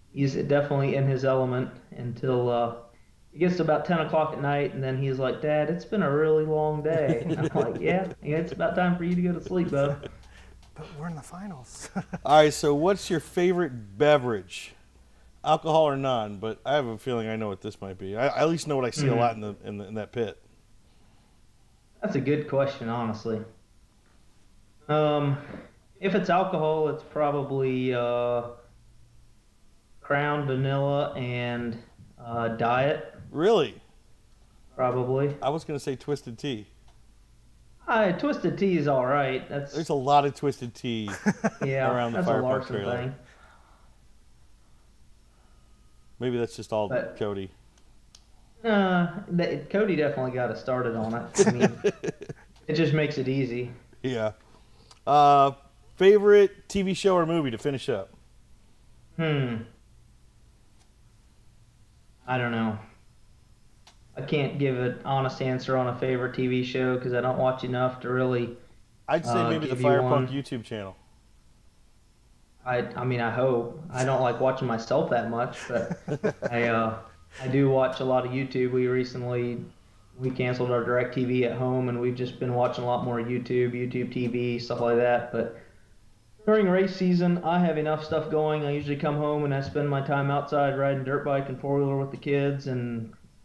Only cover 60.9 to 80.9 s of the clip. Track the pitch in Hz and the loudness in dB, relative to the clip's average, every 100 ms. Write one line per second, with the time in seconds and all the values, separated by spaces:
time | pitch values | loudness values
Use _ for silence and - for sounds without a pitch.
60.9 | _ - - - - - - - - - | _ -20 -20 -20 -20 -20 -20 -20 -20 -20
61.9 | - - - - 127 120 113 113 104 - | -20 -20 -18 -4 -2 0 0 -2 -4 -12
62.9 | - - - - - - - - - - | -20 -20 -20 -20 -20 -20 -20 -20 -20 -20
63.9 | - - - 139 151 135 139 139 127 123 | -20 -20 -14 -2 0 0 0 0 0 -2
64.9 | 120 - 135 131 - 131 127 - 131 123 | -4 -2 0 0 -2 -2 -2 0 0 0
65.9 | 123 131 127 123 - 127 127 123 131 127 | -2 -2 -2 -2 -2 0 0 0 0 0
66.9 | 127 123 123 127 127 127 131 127 123 127 | 0 0 0 0 2 0 0 -4 0 -2
67.9 | 127 123 127 127 120 117 - - - - | -2 -4 0 2 0 -2 -8 -20 -20 -20
68.9 | _ - 160 147 117 113 135 147 127 131 | _ -2 -2 0 0 2 0 -2 0 4
69.9 | - 127 139 127 139 135 123 107 110 95 | 4 4 2 0 -4 -6 -8 -6 -8 -8
70.9 | - _ - _ - - - - _ - | -12 _ -20 _ -20 -20 -20 -20 _ -20
71.9 | - _ _ _ - _ - 127 123 - | -20 _ _ _ -20 _ -10 -2 -2 -2
72.9 | - 127 123 117 120 131 120 120 - - | -4 -2 0 0 2 2 2 0 -8 -8
73.9 | 127 131 131 123 117 131 131 127 113 - | -2 0 2 2 2 0 0 -2 -4 0
74.9 | 135 170 120 110 117 123 - - 117 - | 0 2 0 0 -4 -4 -6 -6 -4 -4
75.9 | - - 147 202 - - 120 120 113 110 | -8 -8 -4 -4 -4 -4 0 0 2 0
76.9 | 110 - - - - 131 135 135 135 131 | -4 -12 -20 -20 -10 -2 2 4 4 2
77.9 | - 131 127 123 127 135 131 127 127 127 | 0 0 0 0 -4 -2 0 0 2 2
78.9 | 127 123 127 123 123 120 117 120 - - | 0 -2 -6 -4 -2 -2 -6 -10 -18 -20
79.9 | - - - 131 131 127 123 123 120 117 | -20 -20 -6 -4 -2 -2 0 0 0 2